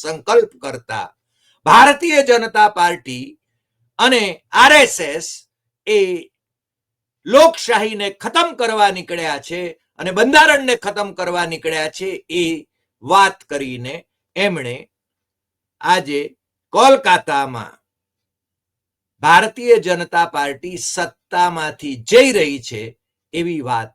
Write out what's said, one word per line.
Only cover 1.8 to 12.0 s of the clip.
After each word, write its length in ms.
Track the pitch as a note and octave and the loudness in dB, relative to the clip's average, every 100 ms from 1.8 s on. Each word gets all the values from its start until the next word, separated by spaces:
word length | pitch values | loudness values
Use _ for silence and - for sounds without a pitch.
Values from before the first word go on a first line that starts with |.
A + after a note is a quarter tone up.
| C4 C#4+ E4+ D4+ B3+ | 6 4 0 0 2
જનતા 400 | A#3+ A3+ A3 G#3 | 2 0 2 2
પાર્ટી 720 | G3+ F3 F3 - B2 C3+ - _ _ _ _ _ - | 2 -2 -2 -8 -12 -14 -20 _ _ _ _ _ -2
અને 240 | A#3+ B3 G3+ D#3+ _ - | 0 0 -2 -6 _ 4
આર 100 | C4 D4+ | 6 6
એસ 140 | B3+ - | 4 0
એસ 260 | D#3 D#3 F3 - _ _ _ _ - | -8 -8 -12 -16 _ _ _ _ -2
એ 140 | G#3+ F#3+ F3 - _ _ _ _ _ _ _ _ _ D#3 | 0 0 -4 -10 _ _ _ _ _ _ _ _ _ 0
લોકશાહીને 800 | B3+ D#4+ - - A3 A3 G#3+ G3+ - | 4 4 2 -2 -2 -2 -6 -8 -8
ખતમ 260 | C#4+ E4 E4+ B3 | -6 -2 -2 -2
કરવા 320 | A#3 A3 G3+ | -4 0 0
નીકળ્યા 500 | F#3 F3 F3 D#3+ C#3+ - | 0 -8 -8 -6 -8 -10
છે 120 | E3+ F3 - _ - | -10 -10 -14 _ -12
અને 120 | F3+ | -6
બંધારણને 600 | F#3 A#3+ D4+ D#4 C#4+ C4 A#3 | -2 2 4 4 4 0 -4
ખતમ 260 | G3 G3+ G3+ F3+ | -4 -8 -8 -8
કરવા 280 | F3 F3 E3+ | -6 -4 -4
નીકળ્યા 480 | D#3+ D#3+ D#3+ D#3 | -6 -6 -6 -6
છે, 120 | - | -8